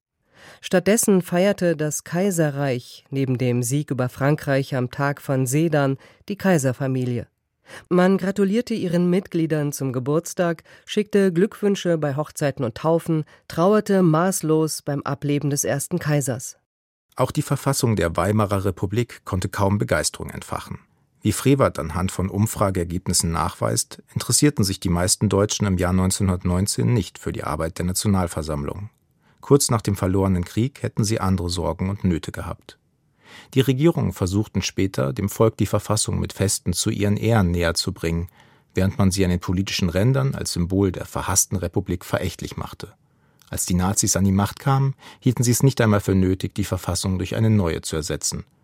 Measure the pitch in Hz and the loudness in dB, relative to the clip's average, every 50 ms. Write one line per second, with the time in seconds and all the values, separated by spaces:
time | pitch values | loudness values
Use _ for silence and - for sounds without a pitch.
0 | _ _ _ _ _ _ _ _ - - - - - - - 185 180 190 208 233 | _ _ _ _ _ _ _ _ -20 -20 -20 -16 -6 0 0 2 4 4 2 2
1 | - - 202 185 175 - 175 175 185 208 202 - 180 175 165 143 151 151 147 - | 4 4 4 4 2 2 0 2 2 2 2 2 0 0 0 0 -2 -4 -4 -6
2 | - - 156 175 190 202 185 165 160 147 135 139 143 139 123 123 - - - - | -8 -6 -2 0 0 0 2 2 0 0 0 -2 -2 -2 -2 -2 -6 -10 -20 -20
3 | _ _ 139 135 135 131 127 117 131 123 120 123 123 113 131 147 147 - 139 123 | _ _ -4 -2 0 0 0 0 0 0 0 0 0 0 -2 -2 -2 -2 -2 -2
4 | 123 123 - - 135 139 151 151 - 147 139 135 139 - 143 127 123 120 - - | -2 -4 -2 0 2 2 2 0 0 0 0 0 0 0 -2 -2 -2 -4 -2 -2
5 | 139 139 143 - - - 139 131 135 123 131 151 165 170 156 147 143 135 139 - | -2 -2 -2 -4 -2 -2 0 0 0 2 2 2 2 2 2 2 2 2 0 -4
6 | - - - _ _ - 208 190 - 190 185 156 131 135 120 - 139 131 131 131 | -6 -18 -20 _ _ -10 -10 -2 2 2 4 4 4 0 0 0 -2 -2 0 -2
7 | 127 123 120 117 - - _ _ _ _ _ _ _ - - - - _ 185 175 | -2 -2 -2 -4 -6 -8 _ _ _ _ _ _ _ -20 -20 -20 -6 _ 2 4
8 | 180 185 196 185 180 190 196 - 202 190 202 226 247 - 233 214 - 180 165 175 | 6 6 4 2 0 -2 0 0 0 2 2 0 0 -2 -4 -4 -2 0 2 2
9 | 175 175 175 - - - - 170 160 156 156 151 147 147 139 - 135 135 123 135 | 2 4 2 2 0 -2 -2 -2 0 0 0 -2 -2 -2 -4 -4 -4 -4 -4 -2
10 | 123 139 147 165 170 - - - 180 170 170 - - - - - _ - - 214 | -2 0 0 0 0 -2 -4 -2 0 0 0 -4 -8 -20 -20 -20 _ -4 -2 -2
11 | 202 - - 202 196 190 170 165 190 226 - - - 202 202 190 - 180 170 160 | -2 2 2 4 4 4 4 4 2 2 0 -2 0 0 0 0 0 0 0 0
12 | 151 147 131 143 151 - - - 156 143 - - 139 113 - - - 156 165 165 | 0 -2 -2 -2 -4 -6 -4 -2 -2 -2 -2 -2 -4 -4 -4 -2 0 2 2 2
13 | - - 165 156 151 - - _ _ _ - - 165 196 214 214 208 208 202 190 | 2 0 -2 -2 -2 -4 -12 _ _ _ -2 2 4 4 4 4 2 2 2 4
14 | 185 170 156 156 175 190 185 - - 156 156 156 160 156 - - - - 143 143 | 6 6 4 4 2 2 0 -2 0 2 2 2 2 0 -2 -6 -6 -4 -4 -4
15 | - - 143 - - 143 143 147 147 143 139 139 - 92 117 143 - - - 175 | -4 -4 -6 -4 -2 -2 -2 0 0 0 -2 0 0 -2 -2 -2 -2 -4 -4 -4
16 | - 147 147 147 131 139 123 117 - - - _ _ _ _ _ _ _ _ _ | -2 0 0 0 0 -2 -4 -6 -8 -12 -16 _ _ _ _ _ _ _ _ _
17 | _ _ _ - 127 - - 151 147 - 147 131 - 147 135 - - 120 110 95 | _ _ _ -2 -2 0 0 -4 -2 -2 -2 -2 0 -2 -2 0 0 0 2 2
18 | 85 85 82 87 87 101 104 110 107 95 101 98 95 101 90 - - 95 101 117 | 0 0 0 0 0 2 2 2 2 2 0 0 0 -2 -2 -2 -4 -4 -2 -2
19 | 120 - - - _ - - 92 - 101 - - 101 98 101 104 123 117 - 78 | -4 -4 -8 -16 _ -4 -4 -2 -2 -4 -2 0 2 2 2 0 2 0 0 0
20 | 73 - - - - - - - - - - - - - - - - _ _ _ | 0 -2 -4 -6 -12 -10 -10 -12 -10 -8 -8 -8 -8 -10 -14 -14 -16 _ _ _
21 | _ _ _ _ _ 131 117 - - 131 143 135 127 92 87 - 71 80 80 85 | _ _ _ _ _ -2 -2 2 4 4 4 6 4 2 2 0 -6 -4 -2 -2
22 | 87 95 - - 90 95 - 101 104 107 - - 107 98 95 92 85 87 85 92 | -2 -2 -2 -4 -4 -2 0 0 0 0 2 0 0 0 0 -2 -2 -2 -4 -6
23 | - - 90 - - 85 82 80 78 87 - - 117 110 113 117 - - - - | -4 -2 -2 0 0 0 0 0 -2 -2 -4 -2 -2 -2 0 -2 -4 -6 -10 -20
24 | - _ - - - - 120 - - 147 143 - 107 92 92 - - 92 85 87 | -20 _ -8 -8 -4 0 2 4 4 4 4 2 0 -2 -2 -4 -2 0 0 2
25 | 87 104 - - - 101 95 95 101 107 - - 107 101 92 87 92 87 92 92 | 2 0 0 0 0 2 2 2 2 2 0 -2 0 0 0 0 2 2 2 2
26 | 92 92 - - 101 92 90 87 - 90 87 90 98 - - - 120 113 123 117 | 2 2 0 0 0 0 0 0 0 0 0 2 0 0 0 0 2 2 2 2
27 | 90 - - - - 82 80 78 - - 73 80 80 80 - - 85 87 95 - | 0 -2 -8 -10 -8 -8 -6 -6 -6 -6 -4 -2 -4 -4 -4 -4 -4 -2 -2 -2
28 | - 110 98 95 90 85 - 82 78 78 76 73 73 - - 95 101 110 - _ | 0 2 2 2 2 0 -2 -6 -6 -4 -6 -4 -4 -6 -8 -8 -12 -14 -16 _
29 | _ _ _ _ _ _ _ _ - - 139 143 - - 123 110 - - 101 - | _ _ _ _ _ _ _ _ 0 2 4 4 4 2 0 0 0 -2 -2 0
30 | - 95 92 98 95 98 95 90 87 - - 107 113 139 - - - 110 - - | 0 0 2 2 2 2 2 0 -2 -2 -2 -2 -2 -2 -4 -6 -8 -6 -2 -2
31 | 113 98 107 - 95 95 95 90 87 87 87 90 82 80 82 - 90 95 101 - | -2 0 0 0 0 0 0 0 0 -4 -4 -2 -2 -4 -2 -2 -4 -4 -4 -2
32 | - 92 85 76 - - - - - 82 - - _ - - _ _ _ _ _ | 0 0 0 0 -4 -8 -12 -10 -10 -10 -12 -12 _ -20 -20 _ _ _ _ _
33 | _ _ _ _ _ - - - - - - 131 123 - 131 131 147 170 165 147 | _ _ _ _ _ -20 -20 -20 -20 -2 0 2 2 2 2 4 2 2 2 2
34 | 117 95 90 - 98 87 95 101 104 - _ 98 - - - - 95 98 - - | -2 -2 -2 -2 -2 -2 0 -2 -2 -2 _ -4 -4 -4 -2 -2 -2 -2 -2 -2
35 | - 69 67 - 95 101 - - 117 113 - - 107 - - 104 - - 104 104 | -4 -4 -2 -4 -4 -4 2 2 2 2 4 0 -2 0 0 -2 0 0 -2 -2
36 | - - 95 90 85 87 - - 101 101 - - - - 85 - - - - - | 0 -2 -2 -4 -4 -6 -4 -2 -2 -2 -2 -2 -4 -4 -4 -2 -2 -2 -2 0
37 | 98 101 104 107 110 110 117 110 95 85 85 87 85 85 85 - - - - - | 0 0 0 0 2 2 4 4 4 2 2 2 0 0 0 -2 -4 -4 -6 -4
38 | - 82 85 85 87 - - _ - _ _ _ _ _ _ 92 92 95 85 - | -4 -2 -2 -2 -4 -6 -12 _ -20 _ _ _ _ _ _ 0 0 0 2 2
39 | 101 95 90 98 95 90 90 87 - - 92 90 98 - - - 101 87 82 90 | 2 2 2 2 2 2 2 0 -2 -2 -2 -2 -2 -4 -2 -2 -2 0 2 2
40 | 101 123 135 135 131 139 - - - - - - 87 85 92 98 98 95 82 80 | 2 2 2 2 0 -2 -4 -4 -6 -6 -4 -4 -2 0 0 2 2 0 0 -4
41 | 80 - - - - - 107 - - - - 92 90 85 - 104 92 - 87 85 | -10 -8 -8 -6 -4 0 0 0 0 0 -2 -4 -4 -2 -2 -4 -2 -2 -6 -6
42 | - - - - 90 92 - - - - - - - - - - - - - _ | -4 -4 -4 -2 -2 -4 -6 -8 -12 -10 -8 -10 -10 -10 -10 -14 -16 -18 -18 _
43 | _ _ _ _ _ _ _ _ _ _ - 92 - - 92 87 90 92 104 - | _ _ _ _ _ _ _ _ _ _ -8 -6 -4 0 0 2 2 2 0 0
44 | - 104 - 92 95 98 95 98 101 - - - - 143 135 135 135 135 135 - | 0 0 0 2 2 2 2 2 2 0 -2 -4 0 0 2 2 2 0 -2 -6
45 | - - - _ - 131 123 - 123 120 120 - - 139 131 - 120 110 104 101 | -12 -20 -20 _ -2 0 0 2 2 2 2 4 4 2 4 4 4 4 4 2
46 | - - 98 95 92 92 95 92 - - - - 98 - 95 92 - - 87 85 | 2 2 2 2 4 2 0 0 -4 -6 -4 -6 -4 -4 -4 -4 -4 -4 -4 -2
47 | - 101 92 90 92 92 - 110 113 110 110 104 92 82 80 82 - - - 78 | -2 -2 -2 -2 -4 -4 -2 0 2 4 4 4 2 2 -2 -4 -6 -4 -6 -4
48 | 78 - 76 71 - - - - - - _ _ | -4 -4 -4 -4 -4 -6 -6 -6 -10 -14 _ _